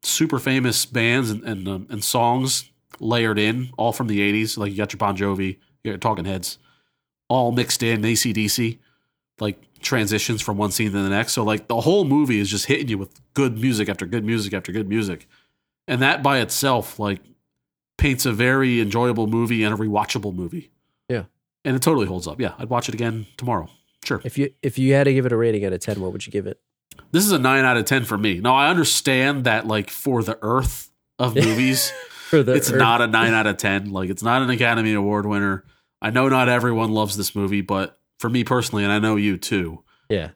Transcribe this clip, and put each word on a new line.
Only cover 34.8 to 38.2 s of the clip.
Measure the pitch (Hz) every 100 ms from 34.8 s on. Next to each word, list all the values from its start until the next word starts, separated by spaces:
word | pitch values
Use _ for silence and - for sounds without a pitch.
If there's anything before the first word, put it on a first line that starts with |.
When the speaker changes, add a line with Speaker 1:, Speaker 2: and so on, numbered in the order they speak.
| 110
Speaker 1:
Award | 107 101 104 104
winner. | 104 101 95 - _ _ _
I | 107
know | 123 135
not | 131 123
everyone | 123 120 113 113
loves | 107 104 101
this | 95 101
movie, | 98 101
but | 95 98 95 _ _
for | _